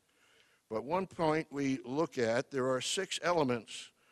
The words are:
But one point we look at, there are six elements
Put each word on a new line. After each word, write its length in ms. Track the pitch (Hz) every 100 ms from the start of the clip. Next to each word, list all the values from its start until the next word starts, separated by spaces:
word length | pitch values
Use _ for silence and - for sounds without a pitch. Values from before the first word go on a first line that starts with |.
| _ _ _ _ _ _ _
But 140 | 110
one 220 | 120 180 190
point 420 | - 160 156 156
we 280 | 139 139 131 117
look 320 | 139 165 -
at, 320 | 113 117 139
there 200 | 135 127
are 120 | 131
six 380 | - - 185 -
elements 720 | 165 175 135 120 104 - - _ _